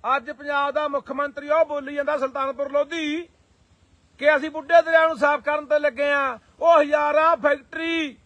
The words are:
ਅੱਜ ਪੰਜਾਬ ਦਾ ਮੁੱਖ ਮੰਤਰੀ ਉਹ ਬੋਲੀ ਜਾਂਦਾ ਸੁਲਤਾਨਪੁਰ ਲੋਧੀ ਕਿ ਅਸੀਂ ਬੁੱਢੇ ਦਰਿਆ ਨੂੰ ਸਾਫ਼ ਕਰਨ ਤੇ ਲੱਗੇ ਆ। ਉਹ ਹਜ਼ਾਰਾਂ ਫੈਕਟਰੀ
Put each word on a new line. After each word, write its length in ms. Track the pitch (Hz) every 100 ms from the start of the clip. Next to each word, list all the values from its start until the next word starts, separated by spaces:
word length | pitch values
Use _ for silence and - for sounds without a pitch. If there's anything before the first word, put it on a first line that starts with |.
| 220
ਅੱਜ 240 | 269 254
ਪੰਜਾਬ 400 | 294 285 285 277
ਦਾ 160 | 294 302
ਮੁੱਖ 220 | 285 -
ਮੰਤਰੀ 360 | 269 285 285 294
ਉਹ 140 | 311
ਬੋਲੀ 300 | 320 294 269
ਜਾਂਦਾ 220 | 285 285 294
ਸੁਲਤਾਨਪੁਰ 520 | 269 277 269 254 277
ਲੋਧੀ 580 | 285 294 330 302 311 339 _ _ _ _ _ _ _ _ _
ਕਿ 140 | 285 302
ਅਸੀਂ 140 | 302
ਬੁੱਢੇ 320 | 311 277 339
ਦਰਿਆ 240 | 320 330 320
ਨੂੰ 120 | 277
ਸਾਫ਼ 240 | 285 294
ਕਰਨ 220 | 285 302 294
ਤੇ 120 | 302
ਲੱਗੇ 320 | 294 240 285
ਆ। 260 | 285 269 226 _ _
ਉਹ 200 | 320 330
ਹਜ਼ਾਰਾਂ 560 | 294 294 294 294 320 330
ਫੈਕਟਰੀ 800 | 285 285 262 320 330 330 302 -